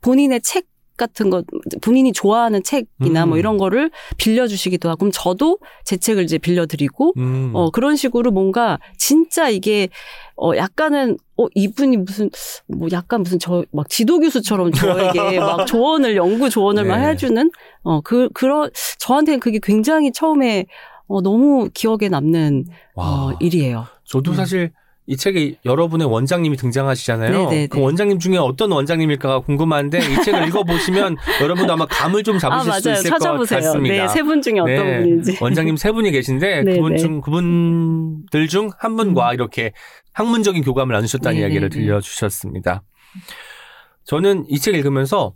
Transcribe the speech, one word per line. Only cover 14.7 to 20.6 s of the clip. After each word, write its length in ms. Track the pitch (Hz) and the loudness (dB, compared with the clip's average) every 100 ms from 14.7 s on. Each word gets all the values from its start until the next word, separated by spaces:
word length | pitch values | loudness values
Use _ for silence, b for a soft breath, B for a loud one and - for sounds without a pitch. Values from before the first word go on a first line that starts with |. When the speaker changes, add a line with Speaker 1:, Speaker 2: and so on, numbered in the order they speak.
Speaker 1:
저에게 680 | 147 196 180 190 180 196 185 | 2 0 2 2 2 0 0
Speaker 2:
<laughs> 0 | |
Speaker 1:
막 280 | 196 196 185 | 0 0 0
조언을, 500 | 226 262 311 262 202 | 2 2 2 2 2
연구 340 | 175 220 269 | 2 2 0
조언을 340 | 220 202 208 | 2 2 2
막 140 | 196 202 | 0 0
Speaker 2:
네. 120 | 294 | 0
Speaker 1:
해주는, 380 | 311 269 226 311 - B B | 0 0 2 2 0 B B
어, 160 | - 156 | -2 -2
그, 280 | 151 240 254 | 0 0 0
그런, 340 | - 262 294 302 - B B | 0 0 0 -2 -6 B B
저한테는 400 | - 262 302 277 | 0 2 4 2
그게 220 | 240 214 | 0 -2
굉장히 480 | - 214 220 311 294 | 2 2 4 2 2
처음에, 560 | - 320 302 254 208 | 0 0 2 2 0